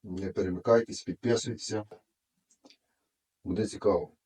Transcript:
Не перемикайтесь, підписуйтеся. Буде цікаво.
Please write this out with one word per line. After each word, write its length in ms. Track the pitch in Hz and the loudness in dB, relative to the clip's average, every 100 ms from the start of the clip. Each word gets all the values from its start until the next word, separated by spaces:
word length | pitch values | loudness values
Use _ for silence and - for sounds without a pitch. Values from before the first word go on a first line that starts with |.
Не 280 | 101 90 98 | -8 -6 -4
перемикайтесь, 720 | - 95 90 - 117 117 104 | -2 -2 -2 4 4 4 -6
підписуйтеся. 800 | - - 120 117 123 107 - 110 104 - _ _ _ _ _ _ - _ _ _ _ _ _ _ | -8 -4 2 2 0 -8 -6 -6 -6 -16 _ _ _ _ _ _ -20 _ _ _ _ _ _ _
Буде 220 | 95 92 107 | -4 -2 -2
цікаво. 460 | - 104 90 - _ | 0 2 2 0 _